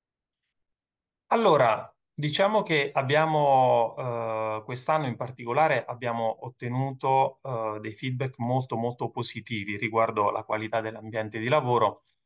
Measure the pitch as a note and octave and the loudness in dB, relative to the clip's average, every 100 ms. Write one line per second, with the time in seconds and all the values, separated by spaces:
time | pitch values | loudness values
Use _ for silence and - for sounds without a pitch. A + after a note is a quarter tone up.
0 | _ _ _ _ _ _ _ _ _ _ | _ _ _ _ _ _ _ _ _ _
1 | _ _ - A3+ A3 D3+ A#2+ - - _ | _ _ -2 2 4 6 6 2 -2 _
2 | _ - D3 D3 G3 A3 - D#3 C#3 C#3+ | _ -6 -4 2 2 2 0 0 0 -2
3 | C3 D3 D#3+ D#3 C#3+ C3 B2+ A#2+ A#2 - | 2 2 2 2 4 6 6 4 2 -2
4 | B2+ A#2 A2+ A2 A2 G#2+ G#2+ B2+ - D#3 | -6 -4 -4 -4 -4 -4 -8 -8 0 0
5 | C#3 A2+ B2 - A#2 C3 D#3 C3 - A#2+ | 0 -4 -8 -10 -4 2 4 2 -2 -6
6 | A#2+ A#2 A2+ - B2 - B2 B2 C3+ C3+ | -4 -2 -2 -4 -10 -10 -6 -4 -4 -4
7 | C#3 C3+ C3+ - C#3 A#2+ A2 G#2+ A2 G#2+ | 0 2 2 -2 -8 -4 -4 -6 -8 -8
8 | C3 B2+ C3 - A#2+ B2+ C3 A#2+ A#2 B2 | -6 -4 -6 -4 -2 -2 -2 -4 -4 -4
9 | A#2+ A#2+ A#2 A#2 G2+ A2+ G2+ G2+ A#2 A2 | -8 -6 -10 -10 -8 -8 -6 -6 -2 0
10 | A2+ G#2+ G2+ G#2+ G#2+ A2 A2 A2+ A2 A2 | 2 2 0 0 -4 -6 -2 -4 -4 -10
11 | A2 A2 A2 A2+ A#2 D3+ B2 A#2+ G#2+ - | -10 -6 -6 -4 0 0 2 4 2 0
12 | _ _ | _ _